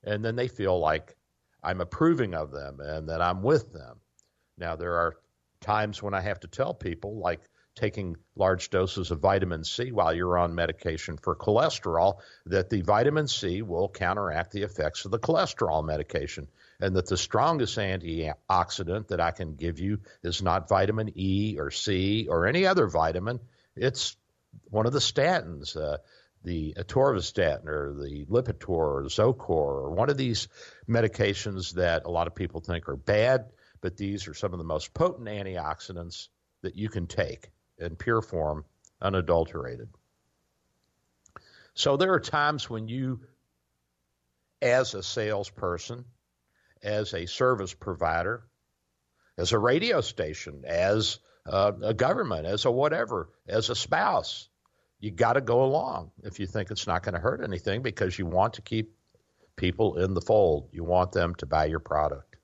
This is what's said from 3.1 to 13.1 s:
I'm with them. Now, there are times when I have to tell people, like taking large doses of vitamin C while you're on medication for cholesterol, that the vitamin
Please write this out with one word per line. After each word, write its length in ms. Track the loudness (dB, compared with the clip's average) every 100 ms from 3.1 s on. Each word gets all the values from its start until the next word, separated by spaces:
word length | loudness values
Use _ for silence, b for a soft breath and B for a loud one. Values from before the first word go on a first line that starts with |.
| 0
I'm 220 | 0 2
with 300 | 2 2 2
them. 280 | -16 -18 -20 _ _ _ _ _ -10
Now, 200 | -8 -4
there 180 | -2
are 220 | 0 0 -2 _ _ _ _
times 420 | -2 0 0 -4
when 120 | -4
I 60 | -2
have 200 | -2 -6
to 80 | -8
tell 260 | -4 -4
people, 440 | -4 -6 -6 -8 -4
like 220 | -4 -4 _ _ _
taking 420 | -4 -4 -2 -8 -8 _ 0
large 340 | 2 2 0
doses 400 | 0 0 -2 -4
of 100 | 2
vitamin 440 | 4 4 2 -4
C 260 | -6 -6 -4
while 220 | 0 2
you're 240 | 2 2 2
on 160 | 2
medication 640 | 0 -2 -2 -4 -4 -6 -6
for 160 | -4
cholesterol, 840 | -2 2 4 4 0 0 4 4 2 B B -2
that 240 | 0 2
the 120 | 0
vitamin 440 | 4 4 4